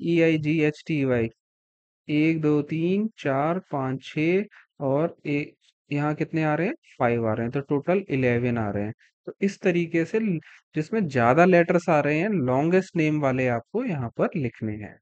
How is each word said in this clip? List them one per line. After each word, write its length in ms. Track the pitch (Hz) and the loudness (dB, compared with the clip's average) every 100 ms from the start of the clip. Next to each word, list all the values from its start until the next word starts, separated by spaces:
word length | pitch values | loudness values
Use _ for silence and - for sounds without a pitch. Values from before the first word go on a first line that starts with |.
ई 180 | 165 170 | 0 2
आई 160 | 165 160 | 2 2
जी 200 | 151 160 | 0 0
एच 180 | 151 151 - | 0 -2 -4
टी 180 | 156 | -2
वाई? 240 | 135 123 117 - _ _ _ _ _ _ - | 0 0 0 -6 _ _ _ _ _ _ -4
एक, 320 | 151 156 165 | 0 2 2
दो, 200 | 151 147 | 2 0
तीन, 460 | 143 160 170 196 220 - | 0 -2 0 0 -2 -4
चार, 400 | 147 135 151 180 - | -2 0 0 -2 -4
पाँच, 300 | 143 131 131 | -4 -4 -6
छः 800 | - - 160 185 214 - _ - | -6 -2 0 0 -2 -10 _ -6
और 320 | 139 139 170 - 147 | -2 0 0 -4 -4
एक, 280 | 143 147 - _ _ _ | -4 -4 -12 _ _ _
यहाँ 240 | 143 147 | -4 -2
कितने 300 | 151 156 160 | -2 -4 -2
आ 100 | 156 | 0
रहे 120 | 151 185 | 0 -2
हैं? 80 | 330 _ - | -6 _ -2
फ़ाइव 280 | 123 120 113 | 0 2 0
आ 40 | |
रहे 100 | 110 | -2
हैं, 80 | 117 | -2
तो 80 | 139 | -4
टोटल 440 | 139 143 143 196 190 | -2 -2 0 -2 0
इलेवन 500 | 139 127 120 123 120 | 0 2 2 0 -2
आ 120 | 107 | -2
रहे 140 | 101 | -4
हैं। 80 | 104 - _ _ - | -6 -8 _ _ -18
तो 60 | - | -4
इस 180 | 202 202 | -4 -2
तरीके 440 | 190 175 170 165 | -2 0 0 -2
से 140 | 165 220 | -2 -2
ल-, 200 | 220 160 - - _ | -2 -4 -8 -20 _
जिसमें 320 | 151 156 226 175 | -6 -4 -2 -2
ज्यादा 360 | 131 117 143 | 2 4 6
लेटर्स 440 | 180 175 170 180 - | 6 6 4 2 2
आ 120 | 151 | 2
रहे 180 | 143 151 | 2 0
हैं, 100 | 202 | 0
लॉन्गेस्ट 680 | 196 127 131 160 185 190 170 | 0 0 0 2 0 0 0
नेम 240 | 156 151 | 0 0
वाले 260 | 139 131 127 | 0 0 0
आपको 360 | 117 - 214 | -2 -4 -6
यहाँ 260 | 254 151 117 - | -4 -4 -6 -4
पर 100 | 208 180 | -4 -2
लिखने 360 | 123 - 110 107 | -4 -4 -8 -8
हैं। 200 | 98 - | -12 -16